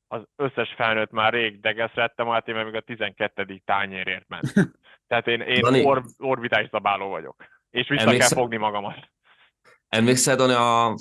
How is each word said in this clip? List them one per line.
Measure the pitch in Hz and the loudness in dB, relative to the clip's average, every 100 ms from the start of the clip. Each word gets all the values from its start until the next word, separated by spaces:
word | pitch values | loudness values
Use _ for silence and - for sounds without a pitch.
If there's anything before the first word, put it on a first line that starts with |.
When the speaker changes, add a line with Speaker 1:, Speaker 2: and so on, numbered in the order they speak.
| _ | _
Speaker 1:
az | 120 104 _ | -14 -14 _
összes | 139 - 113 - | -6 -4 -6 -2
felnőtt | 117 110 107 | -2 0 -2
már | 113 110 | 0 0
rég | 117 113 101 | 2 -2 -2
degeszrettem, | 110 107 113 - 117 - 117 | -4 -2 -4 -2 -4 -2 -2
hát | 113 - | -2 -2
én | |
még | 110 110 | -6 -6
a | 110 | -8
tizenkettedik | - 117 104 95 104 - 98 95 | -10 -8 -8 -4 -6 -4 -8 -10
tányérért | - 98 98 95 92 92 - | -4 -2 -2 -6 -6 -8 -10
mentem. | 90 - - 175 - _ | -10 -2 0 0 -2 _
Speaker 2:
<laughs> | _ _ | _ _
Speaker 1:
Tehát | 120 117 | -2 0
én, | 117 | -2
én | - 123 | 0 2
Speaker 3:
Dani, | 120 131 | 4 4
Speaker 1:
orb-, | 135 135 120 - | 4 2 -2 -10
orbitális | 135 127 120 110 104 | -4 -4 0 -2 0
zabáló | 107 101 98 98 | -2 0 -2 -4
vagyok. | 87 73 - - _ _ | -8 -10 -18 -20 _ _
És | 120 127 | -6 -2
vissza | 139 | 2
Speaker 3:
emlékszel-, | 110 123 127 | 4 4 4
Speaker 1:
kell | 131 | 2
fogni | 120 113 | 0 0
magamat. | 107 104 101 - - _ _ _ _ _ _ _ _ | -2 -4 -8 -12 -20 _ _ _ _ _ _ _ _
Speaker 3:
emlékszel, | 110 117 127 147 131 | 2 4 4 2 4
Dani, | 131 | 4
a | 123 120 117 117 107 | 4 4 4 2 -2